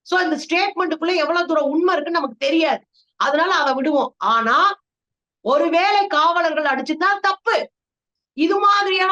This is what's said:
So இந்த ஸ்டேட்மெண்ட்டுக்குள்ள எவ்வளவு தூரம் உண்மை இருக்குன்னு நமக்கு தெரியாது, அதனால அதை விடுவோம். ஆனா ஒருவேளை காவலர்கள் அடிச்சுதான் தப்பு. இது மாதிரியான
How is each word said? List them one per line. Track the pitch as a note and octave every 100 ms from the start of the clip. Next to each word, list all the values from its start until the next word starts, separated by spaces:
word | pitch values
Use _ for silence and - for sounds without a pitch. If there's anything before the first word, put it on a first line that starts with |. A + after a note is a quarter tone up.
| -
So | F4+
இந்த | E4+ D4+
ஸ்டேட்மெண்ட்டுக்குள்ள | - E4+ G4+ F#4 F4 D#4 E4 F4+
எவ்வளவு | D4 F4 F4
தூரம் | D#4 C#4
உண்மை | D#4 F4+ E4+
இருக்குன்னு | E4+ E4+
நமக்கு | C4 - C4+
தெரியாது, | E4 D4+ A3 _ _ _ -
அதனால | A#3+ D4 F4 F4
அதை | C#4
விடுவோம். | C4 C4+ C#4+ G#3 -
ஆனா | G3 A3+ A3 C4+ G4 - _ _ _ _ _ _ G#3
ஒருவேளை | C#4+ E4+ E4 G4 G#4 G4
காவலர்கள் | D4+ E4 E4+ E4 D4+
அடிச்சுதான் | D4 C4 C4+ D#4+ F#4 G4+
தப்பு. | G4 F#4+ A4+ F#4+ - _ _ _ _ _ _
இது | - E4 G4+
மாதிரியான | G#4 G4+ G4 F#4+ F#4